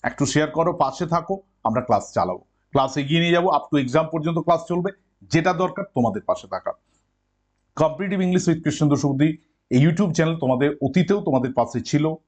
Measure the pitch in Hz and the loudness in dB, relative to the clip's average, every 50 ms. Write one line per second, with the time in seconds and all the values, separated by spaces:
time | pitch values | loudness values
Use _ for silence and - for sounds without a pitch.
0 | - - - - 143 135 - 151 151 151 156 156 170 175 170 175 147 135 - - | -6 -8 -4 -2 -4 0 2 0 0 0 0 0 0 0 0 0 -2 -2 0 -6
1 | 180 165 165 170 170 - 196 196 _ _ _ _ _ - - - - - 117 98 | -4 -2 -2 -4 -2 -4 -10 -10 _ _ _ _ _ -2 -2 -2 0 0 -2 -2
2 | - - - 110 87 92 92 92 _ _ _ _ _ _ - 139 131 131 135 151 | -2 -4 -4 -2 -2 -2 -4 -8 _ _ _ _ _ _ 0 0 0 0 -2 -6
3 | 139 135 160 165 170 170 175 175 160 151 143 143 - - - 147 131 120 120 156 | -2 0 0 2 2 4 2 2 4 2 0 0 0 0 0 0 0 2 0 0
4 | 160 156 165 165 151 170 170 170 156 - 170 165 - - 175 175 175 196 - _ | 0 0 -4 -4 -2 -2 -2 -2 2 2 0 0 0 -4 -4 -2 -2 -4 -6 _
5 | _ _ _ _ - - - 165 170 190 180 160 185 175 - - 196 - _ 131 | _ _ _ _ -10 0 0 2 2 2 0 0 -2 -2 -2 -8 -10 -4 _ 0
6 | 120 113 98 104 - - 92 - - 92 95 92 - - - _ _ _ _ _ | 0 0 0 -4 -2 -2 -4 -4 -4 -10 -10 -8 -8 -8 -10 _ _ _ _ _
7 | _ _ _ _ _ _ _ _ _ _ _ _ _ _ _ - 156 156 147 139 | _ _ _ _ _ _ _ _ _ _ _ _ _ _ _ 0 0 0 0 -4
8 | 196 196 202 190 185 180 185 185 185 180 160 156 - 151 143 - 156 147 143 135 | -6 -4 -2 -2 0 0 0 0 2 0 -2 0 -2 -4 -2 0 2 2 2 2
9 | - 143 135 135 151 156 156 - _ _ _ _ _ _ 127 127 143 170 165 175 | 0 -2 2 2 2 0 0 -4 _ _ _ _ _ _ 2 4 4 4 4 2
10 | 208 175 151 170 160 160 165 165 143 127 127 123 143 147 147 - 139 135 - 185 | 0 0 2 0 0 0 0 -2 0 0 2 2 2 0 0 -2 -4 0 2 2
11 | 175 175 202 208 - 170 135 127 120 127 131 147 143 139 - 123 120 - - 147 | 2 2 2 0 2 0 0 0 0 0 0 -2 -2 -2 -2 -8 -4 -2 0 0
12 | 151 160 160 160 _ | 0 0 -2 -6 _